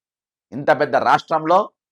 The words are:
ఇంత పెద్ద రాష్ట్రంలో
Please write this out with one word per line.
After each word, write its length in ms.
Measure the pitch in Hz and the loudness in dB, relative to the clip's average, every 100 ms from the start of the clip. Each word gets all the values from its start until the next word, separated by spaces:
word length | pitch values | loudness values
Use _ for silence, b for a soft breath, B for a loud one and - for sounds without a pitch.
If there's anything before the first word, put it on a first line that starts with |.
| _ _ _ _ _ | _ _ _ _ _
ఇంత 180 | 127 143 | -8 -2
పెద్ద 260 | 147 143 | 0 0
రాష్ట్రంలో 760 | 151 117 147 - 160 165 185 226 _ _ | 0 2 0 0 -6 0 0 0 _ _